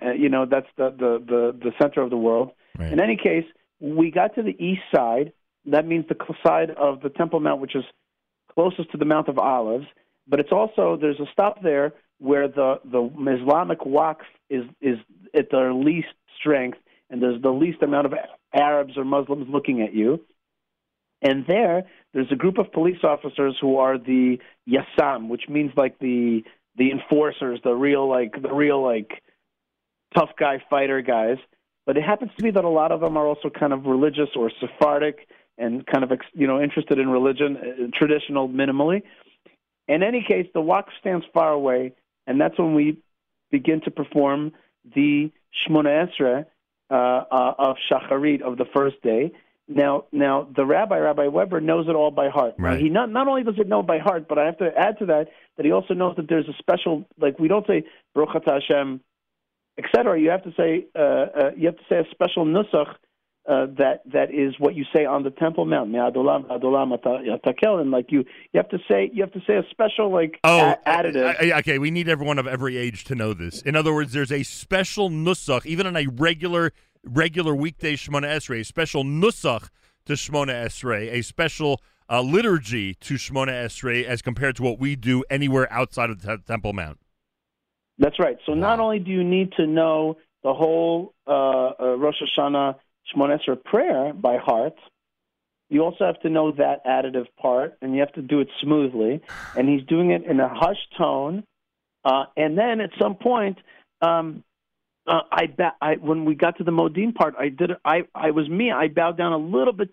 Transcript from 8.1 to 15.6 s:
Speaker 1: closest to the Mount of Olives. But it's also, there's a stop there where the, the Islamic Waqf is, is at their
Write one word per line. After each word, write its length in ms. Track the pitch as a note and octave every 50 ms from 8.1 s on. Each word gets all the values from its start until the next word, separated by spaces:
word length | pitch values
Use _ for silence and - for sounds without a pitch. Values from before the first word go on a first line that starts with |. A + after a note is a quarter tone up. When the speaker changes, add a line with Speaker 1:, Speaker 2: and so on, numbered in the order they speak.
| _ _ _ _ _ _ _ _ -
Speaker 1:
closest 360 | - E3+ F#3 F3+ - E3 -
to 60 | - D3+
the 60 | D3+
Mount 240 | D3+ D#3 D#3 D3+ -
of 100 | C3 B2+
Olives. 480 | G2 C3 C3 B2 A2+ A2 A2+ C3 C#3+ - _ _ _ _ _ _ _
But 140 | C3+ C#3 D3
it's 120 | D3 -
also, 440 | F#3 G3+ A3 G#3+ - - F#3+ E3+ E3 D3+
there's 220 | D3+ D3 C#3+ C#3
a 60 | D3 -
stop 300 | - - G3 G#3 G#3 G3+
there 300 | F#3+ E3 C#3+ C#3+ C#3+ D3 - _ _ _ _ -
where 260 | C#3 C3 D3 C#3+ C#3+ C3+
the, 320 | C3 C#3+ C3+ C3 C3+ C3+ -
the 260 | C3+ B2 B2 A#2+ B2 D3 D3+ C3+ C#3 C3 B2
Islamic 400 | B2 C3+ D3+ E3 F3+ E3+ E3 -
Waqf 380 | - C3+ C3+ D3 D#3+ D#3+ D3+ - - - _ _ _ -
is, 160 | C#3 B2+ A#2+ A#2+ - -
is 180 | D3 C3+ A#2+ A2 - _ _ _ - - -
at 160 | C#3+ C#3 -
their 220 | - C3